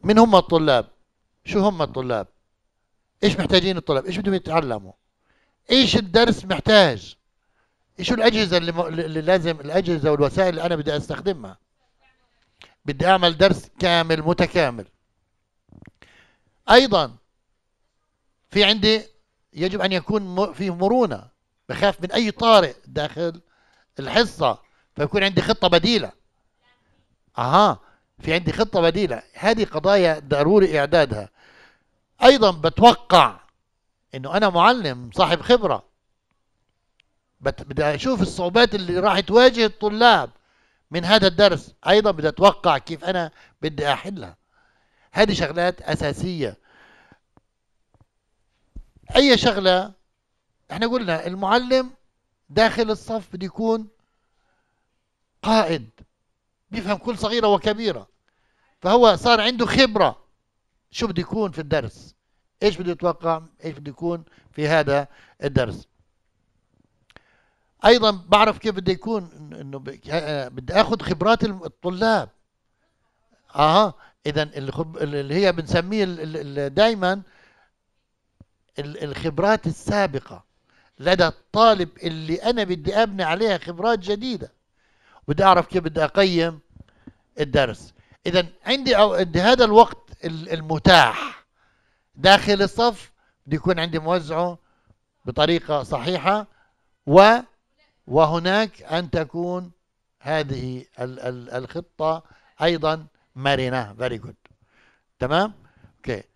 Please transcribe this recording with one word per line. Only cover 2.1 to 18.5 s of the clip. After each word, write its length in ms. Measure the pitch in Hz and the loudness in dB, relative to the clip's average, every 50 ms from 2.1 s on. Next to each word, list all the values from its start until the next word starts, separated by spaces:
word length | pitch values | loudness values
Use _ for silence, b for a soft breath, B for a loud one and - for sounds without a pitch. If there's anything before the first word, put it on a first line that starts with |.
| 120 107 95 _ _ _ _ _ _ _ _ _ _ _ _ _ _ _ _ _ _ _ - | -4 -4 -6 _ _ _ _ _ _ _ _ _ _ _ _ _ _ _ _ _ _ _ 0
إيش 140 | 208 151 - | 0 0 0
محتاجين 380 | 170 - 190 185 175 190 185 | -2 2 2 2 2 0 -4
الطلاب؟ 280 | 170 - - 147 131 - | -4 -4 -4 -4 -4 -4
إيش 120 | 185 175 190 | -6 -8 -4
بدهم 160 | 202 196 190 | -4 -2 -4
يتعلموا؟ 580 | 180 - 160 156 165 156 131 113 104 98 92 - _ _ _ _ _ _ _ _ _ _ _ _ _ _ - | -4 -4 -2 -2 -2 -2 -2 -8 -8 -10 -16 -20 _ _ _ _ _ _ _ _ _ _ _ _ _ _ 2
إيش 260 | 240 262 262 180 - | 2 2 4 2 0
الدرس 480 | 220 214 180 165 220 240 240 208 - - | -2 -2 2 2 2 4 4 0 -4 -4
محتاج؟ 720 | 190 180 147 - - 214 208 190 156 120 101 - - - _ _ _ _ _ _ _ _ _ _ _ _ _ _ _ _ - | -6 -6 -4 0 4 6 6 6 4 2 -4 -10 -18 -20 _ _ _ _ _ _ _ _ _ _ _ _ _ _ _ _ -10
إيش 140 | 175 - | -6 -4
الأجهزة 440 | 247 226 220 240 220 220 214 175 180 | -2 2 2 2 4 2 0 0 0
اللي 160 | 175 165 170 | 0 0 -2
م-، 80 | 165 170 | -4 -4
اللي 400 | 175 160 160 165 165 160 156 160 | -4 -4 -4 -6 -6 -6 -6 -4
لازم، 400 | 151 170 185 185 156 170 160 151 | 0 2 2 2 2 -4 -6 -6
الأجهزة 520 | 139 147 160 190 180 170 170 156 139 156 | -8 -4 -4 -2 -2 -2 -4 0 0 0
والوسائل 360 | 151 147 147 139 - 185 190 180 | 2 2 0 0 2 0 0 0
اللي 140 | 165 160 | -2 -2
أنا 140 | 165 175 175 | -4 -4 -4
بدي 200 | 151 147 156 147 | -4 -4 -4 -4
أستخدمها؟ 600 | 147 - - 151 - 160 202 190 143 110 95 90 _ _ _ _ _ _ _ _ _ _ _ _ _ _ _ _ _ _ _ b b b b b b _ | -6 -6 -8 -12 -6 -6 -6 -6 -6 -12 -18 -20 _ _ _ _ _ _ _ _ _ _ _ _ _ _ _ _ _ _ _ b b b b b b _
بدي 220 | 143 143 135 165 | -10 -6 0 2
أعمل 300 | 180 190 185 175 170 165 | 2 4 4 4 0 4
درس 340 | 151 190 196 180 - - - _ - | 4 4 2 2 0 -6 -20 _ -2
كامل 440 | 185 180 170 170 165 165 160 156 | 0 0 2 2 2 0 -2 -2
متكامل. 640 | 151 160 175 - 180 165 - 180 156 131 120 113 95 _ _ _ _ _ _ _ _ _ _ _ _ _ _ _ _ _ - - - - _ _ b b b b b b b b b b b _ _ - | 0 -2 0 0 0 0 2 0 0 0 -2 -8 -14 _ _ _ _ _ _ _ _ _ _ _ _ _ _ _ _ _ -20 -20 -20 -20 _ _ b b b b b b b b b b b _ _ 4
أيضًا 460 | 214 247 269 240 202 175 147 120 120 _ _ _ _ _ _ _ _ _ _ _ _ _ _ _ _ _ _ _ _ _ _ _ _ _ _ _ | 4 4 6 4 0 0 -2 -2 -8 _ _ _ _ _ _ _ _ _ _ _ _ _ _ _ _ _ _ _ _ _ _ _ _ _ _ _